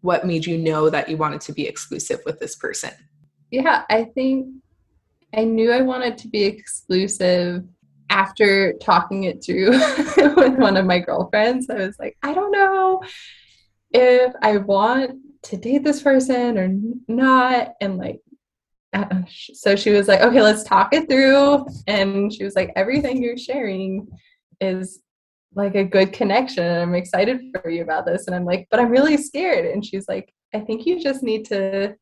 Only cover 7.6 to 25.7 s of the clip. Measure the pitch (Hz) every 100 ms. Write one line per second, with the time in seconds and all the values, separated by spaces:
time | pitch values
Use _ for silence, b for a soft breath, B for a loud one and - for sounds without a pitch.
7.6 | 180 _ _ _ _ 208 - - 208 196
8.6 | 190 - - 180 - 196 190 - - 180
9.6 | 190 262 587 415 294 - 285 294 262 262
10.6 | 220 196 185 180 175 - 180 208 220 254
11.6 | 254 214 190 208 - - 285 339 403 403
12.6 | 392 392 381 381 370 B B B B B
13.6 | B _ _ 233 254 247 254 247 220 208
14.6 | 196 196 214 262 262 - - _ - 196
15.6 | 226 277 285 285 285 269 254 254 240 220
16.6 | 185 190 220 247 - 233 262 254 254 254
17.6 | - - 202 185 180 - _ _ _ _
18.6 | _ _ _ 202 202 190 180 - - -
19.6 | - 202 214 208 202 196 240 240 214 214
20.6 | - 190 196 302 320 269 269 277 277 285
21.6 | 277 - - 208 196 196 202 214 196 190
22.6 | 185 - 196 277 285 254 240 247 - 285
23.6 | 226 190 190 190 - - b b _ _
24.6 | 190 185 190 - _ _ _ _ _ 196
25.6 | 202